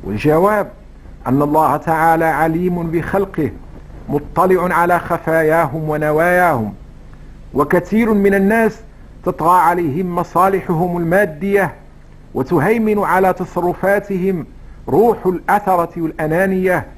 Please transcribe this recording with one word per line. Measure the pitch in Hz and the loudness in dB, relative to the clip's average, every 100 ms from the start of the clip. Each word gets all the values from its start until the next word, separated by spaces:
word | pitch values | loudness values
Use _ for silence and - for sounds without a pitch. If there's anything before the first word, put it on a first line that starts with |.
والجواب | 87 107 143 156 196 214 185 - - - - - 117 | -6 -2 2 2 2 0 -4 -10 -20 -20 -20 -12 -2
أن | 135 | 0
الله | 147 151 151 147 | 2 2 2 0
تعالى | 170 160 165 165 165 | -2 0 2 2 2
عليم | 143 160 165 180 175 160 | 2 0 0 -2 -2 -4
بخلقه، | 165 135 196 190 - 135 - - - - - - | -4 -2 -2 -2 -4 -4 -6 -18 -18 -18 -18 -6
مطلع | 214 - - 185 185 180 165 | -6 -4 0 2 2 2 0
على | 175 175 | 2 0
خفاياهم | - 165 - 160 156 165 156 151 156 | 0 -4 0 2 2 2 0 -2 -4
ونواياهم، | 151 151 151 175 180 180 135 107 - - - - - - - - | -2 0 2 2 4 2 2 -4 -8 -18 -20 -20 -20 -20 -20 -8
وكثير | - 143 180 175 214 233 | -2 2 0 2 0 2
من | 208 196 | 2 2
الناس | 196 196 220 226 226 - - - - - | 2 2 2 2 -2 -20 -20 -20 -8 -6
تطغى | 175 156 180 | -2 2 4
عليهم | 165 175 170 139 180 175 | 4 2 -2 -2 -2 -4
مصالحهم | 170 170 190 190 - 165 180 175 | -2 2 2 2 -2 -2 0 -2
المادية | 165 185 202 147 196 202 175 - - - - - - | 0 2 0 -2 -2 0 0 -4 -20 -20 -20 -20 -10
وتهيمن | 131 127 170 165 233 214 208 | -6 0 0 2 2 2 0
على | 165 180 190 | 2 2 2
تصرفاتهم | 180 180 - 175 165 185 202 196 190 185 185 131 - - - - | 0 -4 -4 -4 -2 0 0 -2 -4 -2 -4 -8 -16 -20 -16 -2
روح | 139 233 208 185 | 2 2 2 -2
الأثرة | 175 - - - 180 170 175 | -2 0 0 2 0 0 -4
والأنانية | 160 156 156 165 190 190 180 175 - | -6 -4 -2 0 0 0 0 0 -4